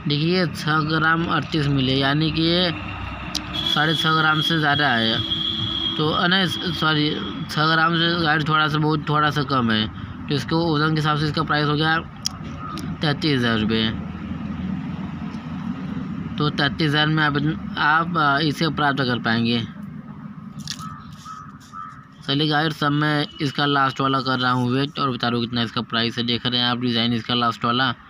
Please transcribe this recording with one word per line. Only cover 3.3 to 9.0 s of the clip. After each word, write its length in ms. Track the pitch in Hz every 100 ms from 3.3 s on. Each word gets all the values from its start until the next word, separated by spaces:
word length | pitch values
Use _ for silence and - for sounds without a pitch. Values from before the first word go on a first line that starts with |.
| - - - -
साढ़े 200 | 151 156 156
छः 160 | 160
ग्राम 300 | 160 156 156
से 160 | 143 165
ज़्यादा 280 | 151 143 147
है। 300 | 117 113 113 - - - - - - 151 -
तो 100 | 151
अ, 180 | 170 180
नहीं, 460 | 190 175 - 180
सॉरी, 360 | 160 160 151 151 147 - - -
छः 240 | - 156
ग्राम 220 | 160 165 165
से 140 | 170 175
गाइस 240 | 165 156 147
थोड़ा 180 | 156 151
सा, 100 | 151
बहुत 300 | 151 156